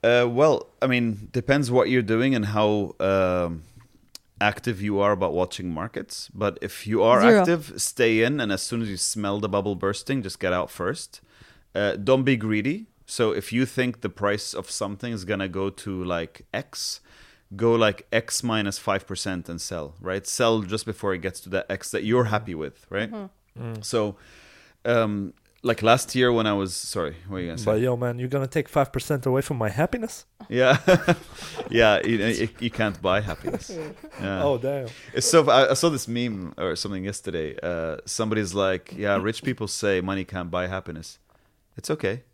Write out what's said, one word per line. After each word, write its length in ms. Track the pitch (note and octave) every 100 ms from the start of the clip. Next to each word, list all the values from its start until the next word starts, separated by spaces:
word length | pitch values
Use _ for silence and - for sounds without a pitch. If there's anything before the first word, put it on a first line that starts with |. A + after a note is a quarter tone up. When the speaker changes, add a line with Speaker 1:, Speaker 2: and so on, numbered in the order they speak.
| A#2
Speaker 1:
Uh, 160 | B2 A#2+
well, 380 | A#2+ D#3 C3 - _
I 60 | C3
mean, 400 | B2 A#2 G#2 A2
depends 380 | B2+ - C#3+ B2+
what 180 | B2 G#2+
you're 120 | B2+ G#2+ A2+
doing 180 | C3
and 120 | B2+ G2+
how, 480 | G#2+ G#2+ G#2+ G2 -
um, 640 | F#2+ G2 F#2 F2+ F2 E2 D#2 - - _ _ - _ -
active 420 | G#2 G#2 - G2
you 160 | G#2 G2+
are 140 | G2+
about 200 | G2+ F#2
watching 380 | D#2+ F2+ - F2+
markets. 560 | D#2+ G#2 - - - -
But 240 | F#2+ G2+ -
if 240 | - -
you 160 | G#2 G#2+
are 160 | A2 B2
Speaker 2:
Zero. 180 | A#3 G#3+
Speaker 1:
active, 340 | F3+ E3+ D3 -
stay 480 | - - A#2 A2
in. 160 | A#2 D3
And 100 | A2+
as 100 | F#2+
soon 220 | - A#2+
as 60 | A2+
you 80 | F#2
smell 420 | - A2 G2+ G2+
the 100 | G#2
bubble 280 | G2+ G2+ F#2+
bursting, 440 | G2 G2+ - C#3
just 180 | G2 -
get 120 | F#2+
out 160 | F2+ E2
first. 520 | - F2 D#3+ - - _ _ - _ _ -
Uh, 180 | G#2
don't 300 | F#2+ G2+ C3
be 120 | C3+ B2+
greedy. 500 | G#2+ G#2+ A2+ F#3 A3 _ -
So 240 | - A2
if 220 | G2+ -
you 120 | A#2 C3
think 340 | - B2+ A#2
the 80 | G2+
price 440 | - G2+ G2+ -
of 160 | - F#2+
something 440 | - G2+ G2 B2
is 120 | A2+
gonna 240 | F#2 G2+ G2
go 220 | F2+ G2
to, 320 | - - F#2+
like, 420 | F2+ F2 E2 - -
X, 480 | A2+ - - - - _ - - _ _
go, 180 | G2 A#2 A#2
like, 280 | A2 G2 -
X 320 | A2 - -
minus 360 | A#2+ A2 G2+ G2
five 280 | - G2 -
percent 420 | F#2+ G#2 F#2 -
and 120 | E2+
sell, 340 | - F2 D2 E2+
right? 260 | F2+ F#2+ -
Sell 360 | - A#2 A2
just 240 | F#2 G#2+ -
before 280 | G2+ G2+
it 40 | F#2
gets 160 | F#2 -
to 80 | -
that 160 | F#2 -
X 220 | F#2+ -
that 100 | G#2+
you're 220 | G#2+ A#2+
happy 320 | A#2 G#2 G#2+ E2
with, 280 | D2+ _ _
right? 220 | G2 A2+
Speaker 2:
Mm-hmm. 500 | A3 F#3+ _ _ - A#2
Speaker 3:
Mm. 100 | A2+
Speaker 1:
So, 320 | G#2 A#2 G#2 F#2+ - - - - _ _
um, 500 | A#2 A#2 A2 G#2 G2 - _ _
like, 160 | B2 A2+
last 320 | A2 B2 - B2+
year 160 | B2
when 140 | A#2 A2
I 80 |
was, 200 | G2+ G2
sorry, 400 | F2 - G#2 D#2+ D#2+ F2+
what 80 | G2
are 40 |
you 60 | F2
gonna 120 | E2
say? 60 |
Speaker 3:
But 160 | G#2 G#2+
yo, 160 | B2 B2
man, 220 | B2 A#2+
you're 100 | B2+
gonna 180 | C#3 C3+
take 200 | E3 -
five 240 | D3+ C3+
percent 320 | C3 - C#3+ C3
away 160 | C3
from 160 | C3+ C3
my 100 | A2
happiness? 560 | G2 E3 B3+ A3 - - _ -
Speaker 1:
Yeah. 300 | A#2+ B2+ C#3
<laughs> 300 | - F3+ - E3+ - - - - -
Yeah, 300 | A2+ A2 G2+
you, 120 | - A2+
you, 300 | G#2+ A2 A2 -
you 120 | A#2
can't 300 | - A2 E2
buy 200 | F#2 F#2+
happiness. 480 | G#2 D#2+ - - -
Speaker 2:
<laughs> 460 | F3+ D#3 - - -
Speaker 1:
Yeah. 240 | F#2+ G2
Speaker 3:
Oh, 140 | C#3+ B2+
damn. 300 | B2+ C#3 A#2+ - -
Speaker 1:
It's 120 | - -
so, 220 | E3 D3
I, 220 | B2+ C3+
I 40 |
saw 140 | C3 E3+
this 180 | C#3+ -
meme 460 | A#2+ A#2+ G2+ F2 -
or 180 | F2+ E2
something 280 | G2+ G2
yesterday. 520 | F#2+ G2 - E2+ D#2 -
Uh, 340 | E2+ E2+ E2 D#2
somebody's 480 | - - A2 G#2+ G2
like, 380 | F#2+ F#2+ F#2 - F#2
"Yeah, 200 | G2+ G2
rich 200 | G2 A2+
people 240 | - B2 G#2
say 320 | - G#2 F#2+
money 220 | F#2 G2
can't 260 | F2+ F#2 F2
buy 160 | F2+ F2+
happiness. 520 | F#2+ F#2 D#2+ D#2+ - _ _ _ _ _ -
It's 120 | -
okay. 320 | D#3 G2 A2+ _